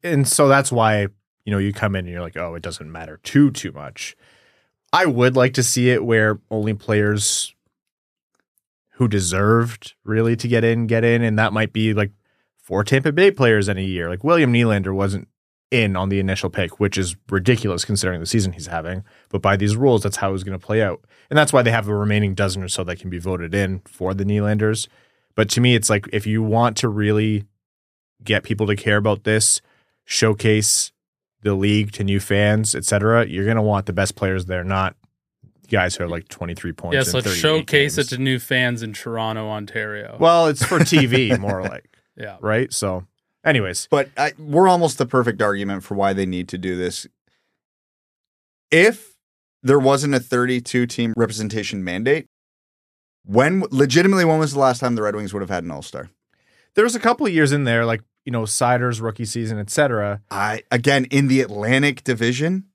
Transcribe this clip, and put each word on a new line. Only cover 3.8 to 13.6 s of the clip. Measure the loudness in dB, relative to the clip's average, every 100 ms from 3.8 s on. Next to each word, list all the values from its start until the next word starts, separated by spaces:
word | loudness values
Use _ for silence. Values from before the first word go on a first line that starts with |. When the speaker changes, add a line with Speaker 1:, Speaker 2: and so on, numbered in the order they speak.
| -16 -14 -16 -16 _ _ _ _ _ _ _
Speaker 1:
I | 2
would | 2 4 4 4
like | 2
to | 2
see | 0 2 2
it | 2
where | 2 2 2 0 _
only | -4 -2
players | -4 0 0 2 0 -2 -4 -6 _ _ _ _ _ _ _ _ _ _ _ _ _ _
who | _ 0
deserved | 2 0 0 4 4 2 -6 -20 _
really | -4 0 0 0
to | 0
get | 2
in, | 2 0 0
get | 2
in. | 2 2
And | 2 2
that | 2
might | 0 -2
be, | 0 0
like, | 0 -2 _ _ _ _ _
four | -6 -2
Tampa | 2 2 2
Bay | 4 2
players | 4 4 4